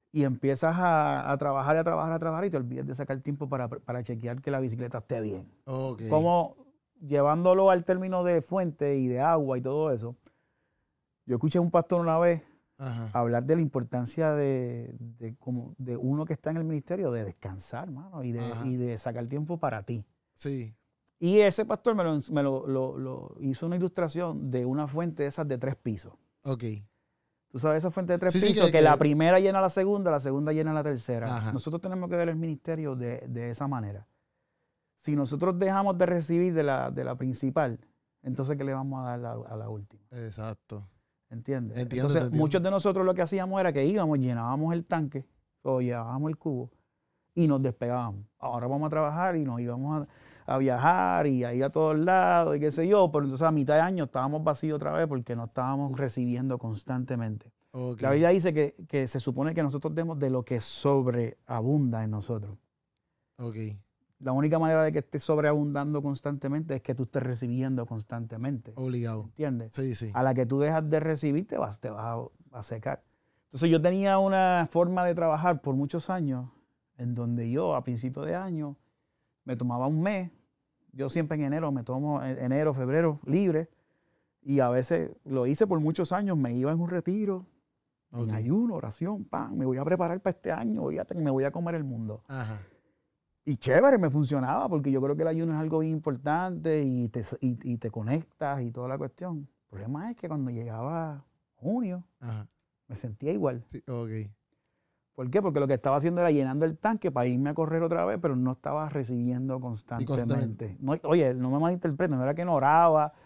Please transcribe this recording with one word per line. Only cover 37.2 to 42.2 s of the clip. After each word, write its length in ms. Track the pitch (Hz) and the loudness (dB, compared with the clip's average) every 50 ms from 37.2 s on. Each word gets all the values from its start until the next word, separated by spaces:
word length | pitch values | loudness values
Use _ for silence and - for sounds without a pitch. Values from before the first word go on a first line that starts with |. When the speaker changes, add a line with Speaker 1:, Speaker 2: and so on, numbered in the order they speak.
| 131 127 127 - - 131 131 165 151 127 113 117 - _ _ _ _ _ _ _ - | -4 -4 -4 -2 -4 -2 0 0 0 0 -2 -6 -12 _ _ _ _ _ _ _ -10
Speaker 1:
entonces, 340 | 127 123 - 135 135 151 143 | -6 -4 -4 -2 -2 -4 -4
¿qué 60 | 139 | -4
le 100 | 139 135 | -4 -4
vamos 320 | 135 135 139 135 131 127 | -4 -6 -6 -6 -6 -6
a 120 | 123 120 120 | -6 -6 -8
dar 80 | 120 | -8
a, 280 | 117 117 113 117 - 113 | -8 -10 -10 -10 -10 -10
a 20 | 110 | -10
la 120 | 107 110 | -10 -10
última? 320 | 110 104 101 - - - _ _ | -10 -10 -12 -14 -20 -20 _ _
Speaker 2:
Exacto. 760 | 123 123 117 110 101 107 107 110 104 - _ - 110 104 101 92 _ _ _ _ _ _ _ _ | -16 -14 -14 -12 -12 -10 -10 -10 -10 -12 _ -14 -14 -14 -14 -16 _ _ _ _ _ _ _ _
Speaker 1:
¿Entiendes? 480 | 120 113 113 - 139 131 120 110 113 123 | -16 -12 -8 -6 -6 -4 -6 -6 -6 -8
Speaker 2:
Entiendo, 180 | 123 120 123 123 131 143 | -6 -6 -4 -2 0 2
Speaker 1:
Entonces, 120 | 143 165 | 2 2